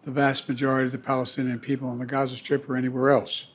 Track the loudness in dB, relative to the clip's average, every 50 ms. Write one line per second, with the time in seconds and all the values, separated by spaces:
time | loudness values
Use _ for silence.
0 | -12 -6 0 2 2 2 2 0 -2 -4 -2 0 2 2 2 2 2 0 -2 -6
1 | -2 -2 0 0 -2 -4 -4 -4 -2 -2 -2 -4 -2 -4 -4 -2 -2 -6 -6 -6
2 | -6 -4 0 0 0 -2 -2 -6 -2 0 -2 0 0 -2 -4 -2 -2 -2 0 4
3 | 6 6 6 6 4 0 -6 -8 -8 -12